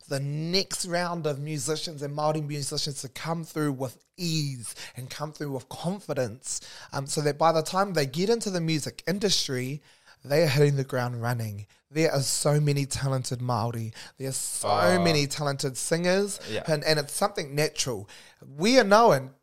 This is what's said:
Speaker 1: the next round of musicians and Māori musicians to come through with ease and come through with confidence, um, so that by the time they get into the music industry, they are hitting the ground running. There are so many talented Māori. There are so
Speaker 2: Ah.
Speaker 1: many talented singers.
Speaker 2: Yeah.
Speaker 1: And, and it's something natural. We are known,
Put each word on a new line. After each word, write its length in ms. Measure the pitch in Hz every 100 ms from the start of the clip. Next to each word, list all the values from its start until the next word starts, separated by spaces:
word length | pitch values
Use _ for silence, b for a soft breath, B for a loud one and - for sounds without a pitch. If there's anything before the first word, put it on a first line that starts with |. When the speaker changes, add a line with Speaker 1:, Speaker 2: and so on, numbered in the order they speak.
| -
Speaker 1:
the 120 | 139
next 640 | 143 151 165 190 180 - 185
round 400 | 170 175 170 151
of 140 | 139
musicians 640 | 151 151 127 156 175 143
and 120 | 143 147
Māori 300 | 151 156 147
musicians 540 | 147 135 147 151 135
to 80 | 131
come 340 | - 160 165
through 280 | 160 156 151
with 240 | 127 127 - _ -
ease 600 | 170 160 143 123 107 - B -
and 120 | 127
come 220 | - 151
through 180 | - 147
with 160 | 131 -
confidence, 880 | - 170 196 - 135 120 123 - - B B B
um, 160 | 127 139
so 140 | 160
that 160 | 147 143
by 160 | 165
the 80 | 160
time 300 | 156 185 202
they 120 | 160 135
get 240 | 156 202
into 200 | 233 214
the 100 | 180
music 420 | 160 156 123 - -
industry, 760 | 196 196 - - 127 127 151 b b b b 127
they 180 | 147
are 40 | 160
hitting 280 | 135 147 139
the 80 |
ground 380 | 131 127 123 120
running. 440 | 117 120 110 104 104 b _
There 220 | 147 160
are 100 | 139
so 380 | 123 - 151 147
many 260 | 147 143 135
talented 540 | - 139 131 - 123
Māori. 540 | 123 117 117 117 110 B B _
There 100 | 131
are 60 |
so 340 | 127 - - -
Speaker 2:
Ah. 320 | - 175 180
Speaker 1:
many 240 | 170 151 143
talented 520 | 147 147 135 139 123
singers. 600 | - 165 180 190 202 - -
Speaker 2:
Yeah. 140 | 107 -
Speaker 1:
And, 160 | 151
and 160 | 156 156
it's 140 | -
something 420 | - 208 202 143 143
natural. 540 | 156 - 139 104 101 B B B 131 139
We 200 | 214 262
are 60 |
known, 520 | 196 208 233 139 131 -